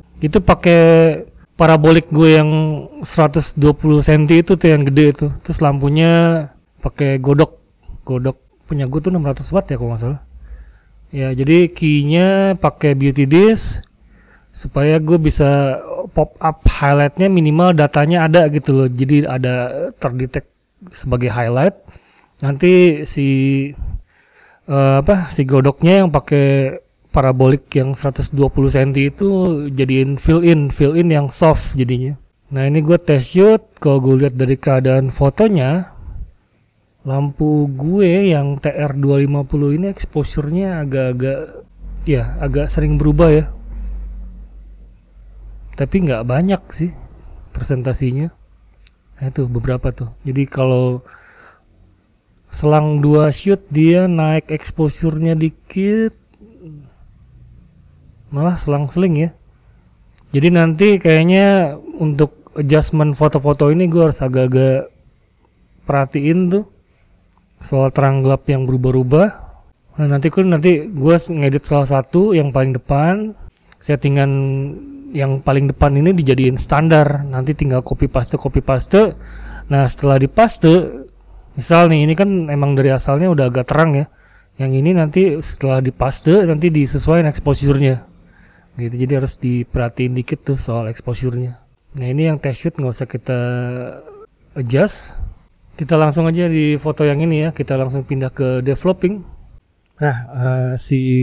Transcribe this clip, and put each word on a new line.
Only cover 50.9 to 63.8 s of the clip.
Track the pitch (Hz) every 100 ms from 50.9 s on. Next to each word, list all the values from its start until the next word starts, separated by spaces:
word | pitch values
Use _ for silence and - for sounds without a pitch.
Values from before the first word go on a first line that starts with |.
| 127 - - _ _ - _ _ _ _ _ _ _ _ _ _
selang | - 151 151 151 147
dua | 147 151 151
shoot | 139 196 196 -
dia | 147 160 175 185
naik | 165 156 156 -
exposure-nya | 156 - - 151 - 165 156 165
dikit, | 160 160 - _ 190 196 220 226 - _ _ 208 226 170 147 135 _ - _ _ - - - _ _ _ _ - _ -
malah | 143 170
selang-seling | 170 - 143 143 175 190 151 165
ya. | - _ _ _ _ _ _ _ _ _
Jadi | 139 165
nanti | 175 165 160 208 196
kayaknya | 170 160 170 190 196 196 160 147 - 311
untuk | 156 143 147 - _
adjustment | 151 139 151 - 156 151 139
foto-foto | 151 147 143 143 147
ini | 165